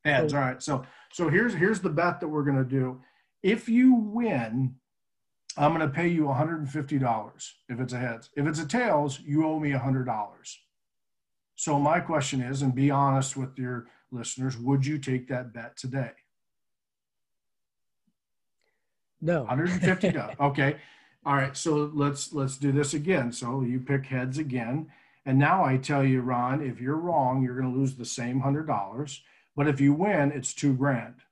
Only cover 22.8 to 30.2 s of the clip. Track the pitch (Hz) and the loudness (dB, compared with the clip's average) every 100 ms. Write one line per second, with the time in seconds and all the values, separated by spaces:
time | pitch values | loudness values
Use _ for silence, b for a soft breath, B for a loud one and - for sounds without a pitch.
22.8 | 143 151 156 165 120 120 120 135 120 127 | 0 -2 0 0 0 -6 -6 -2 -2 -2
23.8 | 127 139 135 131 127 139 151 127 113 143 | 0 -2 0 -4 -2 -4 -4 -4 -2 -4
24.8 | 160 b b b 139 135 147 190 147 131 | -6 b b b 2 4 6 4 4 2
25.8 | 131 143 135 131 123 123 123 143 139 107 | 0 2 4 2 0 0 0 -2 -4 -6
26.8 | 127 156 175 160 127 131 127 123 127 127 | -4 -2 0 0 2 0 0 -2 -2 0
27.8 | 135 135 117 - 120 127 135 147 156 107 | -2 -2 -10 -6 -2 -2 0 -2 -2 -4
28.8 | 98 113 147 - b b b - 147 139 | -4 -8 -10 -12 b b b -2 0 4
29.8 | 143 147 202 175 | 4 4 2 2